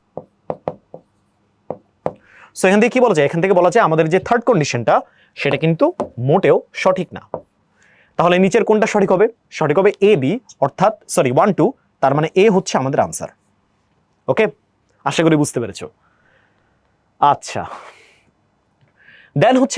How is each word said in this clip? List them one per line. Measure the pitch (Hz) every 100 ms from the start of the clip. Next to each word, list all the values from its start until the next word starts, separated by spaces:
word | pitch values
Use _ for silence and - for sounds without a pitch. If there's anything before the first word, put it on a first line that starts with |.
| _ - - _ _ - - - _ - _ _ _ _ _ _ _ - _ _ - - _ _ - -
So | 190
এখান | 208
থেকে | 226 254
কি | 247
বলা | 160
যায়? | 143
এখান | 170
থেকে | 185 190
বলা | 180
যায় | 208 180
আমাদের | 160 160
যে | 185 -
থার্ড | 240 240
কন্ডিশনটা | 208 143 123 117 208 - _ _ -
সেটা | 143 139
কিন্তু | 160 160 294 - - - 127
মোটেও | 175 143 185 - -
সঠিক | 190 185 175 -
না। | - - - _ _ _ _ _ _ -
তাহলে | 165 180
নিচের | 190 233 214
কোনটা | 214 202
সঠিক | 214 202 185
হবে? | 220 - _ -
সঠিক | 156 170
হবে | 196 - 202
এ, | 196
বি, | 131 226 - - 143
অর্থাৎ, | - 190 220 - -
সরি, | 139 131
ওয়ান, | 202 156
টু, | 175 - _ _
তার | 135 139
মানে | 156 -
এ | 214 185
হচ্ছে | 185 180
আমাদের | 131 147 95
আনসার। | - 92 - _ _ _ _ _ _ _ _ -
ওকে, | 131 214 - _ _ _ _ 139
আশা | 139 165
করি | 156
বুঝতে | 147 -
পেরেছো। | 110 - 82 - _ _ _ _ _ _ _ _ _ _ _ _
আচ্ছা, | 143 131 - 107 85 - - - _ _ _ _ _ _ _ _ _ _ _ - _ 143
then | 202 254
হচ্ছে | 269